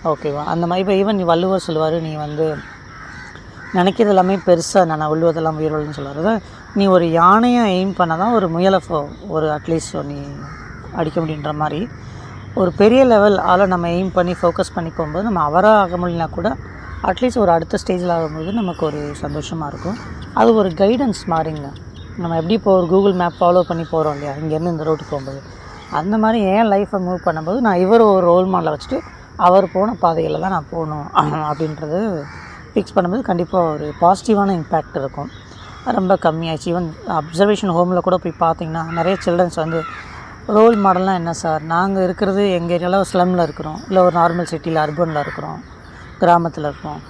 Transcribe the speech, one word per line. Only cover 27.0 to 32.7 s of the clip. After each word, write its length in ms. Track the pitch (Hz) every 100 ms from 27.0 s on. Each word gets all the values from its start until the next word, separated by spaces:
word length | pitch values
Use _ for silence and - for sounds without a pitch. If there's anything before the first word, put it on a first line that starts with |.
| 180
மூவ் 140 | 180 180
பண்ணும்போது 340 | 160 160 220 233
நான் 160 | 180 185
இவரை 220 | 226 220 190
ஒரு 100 | 175
ரோல் 180 | 175 185
மாடலை 200 | 185 160 151
வச்சுட்டு 240 | - 262 - - - - 180
அவர் 240 | 190 190 185
போன 200 | 208 214
பாதையில 400 | 175 165 156 151 175
தான் 100 | 185
நான் 140 | 147
போகணும் 340 | 165 156 151 143 147 151 151 151
அப்படின்றது 500 | 147 160 151 156 170 220 170 143 - - - -